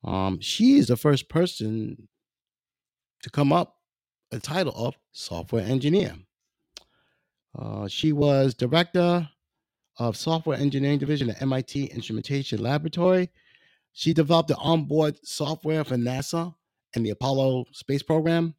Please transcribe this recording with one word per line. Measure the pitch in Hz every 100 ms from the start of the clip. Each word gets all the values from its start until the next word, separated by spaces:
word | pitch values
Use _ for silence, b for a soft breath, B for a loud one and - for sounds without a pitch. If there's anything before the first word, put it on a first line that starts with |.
Um, | - 92 95 95
she | - - 233 277
is | 123
the | 120
first | 151 139 -
person | 165 180 - 107 110 110 120 107 _ _ _ _ _ _ _ _ _ _ _
to | -
come | - 143
up | 165 - _ _ _ _ _ _
with | 120
the | -
title | 165 165 -
of | 120 - _
software | - - 85 92 117
engineer. | 101 131 139 180 190 - - _ _ _ _ - _ _ _ _ _ _ _ -
Uh, | 107 104 101
she | - 156
was | 147 143 139 135
director | 120 123 156 175 180 175 175 156 _ _ _ _ _ _ -
of | 117 107
software | - 160 160 135
engineering | 143 135 131 147
division | 143 151 123
at | -
M | 135
I | 131
T | 131 143 139
Instrumentation | - 107 110 - 139 135 107
Laboratory. | 107 147 156 170 175 185 180 b b b b b b
She | - -
developed | 160 151 165 160
the | 147
onboard | 147 165 143 147 156 147
software | - - 143 156 151 156
for | 151 127
nasa | 120 127 135 165 170 160 _ _ _ -
and | 113
the |
Apollo | 101 127 135 135 127 123
space | - - 139
program. | - 160 160 170 165